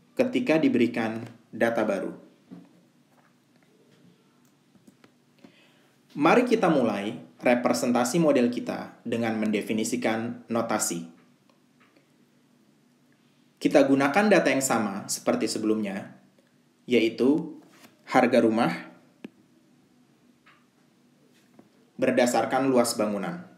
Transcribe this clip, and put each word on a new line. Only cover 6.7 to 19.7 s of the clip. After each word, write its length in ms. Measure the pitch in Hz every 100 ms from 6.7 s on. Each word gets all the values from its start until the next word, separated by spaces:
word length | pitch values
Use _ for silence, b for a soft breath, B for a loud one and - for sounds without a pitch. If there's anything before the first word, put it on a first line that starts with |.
mulai 480 | 147 113 101 104 120 - -
representasi 800 | 131 123 143 123 127 120 123 170
model 300 | 156 135 120
kita 500 | 120 - 98 - -
dengan 320 | 117 117 117 110
mendefinisikan 1120 | 107 104 - 110 110 123 117 113 120 - -
notasi. 580 | 117 113 107 - 85 - - _ _ _ _ _ _ _ _ _ _ _ _ _ _ _ _ _ _ _ _ _ _ _ -
Kita 240 | - 143
gunakan 420 | 135 135 143 196 214
data 220 | 180 143
yang 160 | 135
sama 400 | - 120 104 98
seperti 400 | - - - 120
sebelumnya, 720 | 110 107 107 110 101 98 - - _ _ _ _ _ _ -
yaitu 720 | 120 113 113 123 160 - - - b b b -
harga 320 | 131 123 123
rumah 320 | 117 110 143 - - - _ _ - _ _ _ _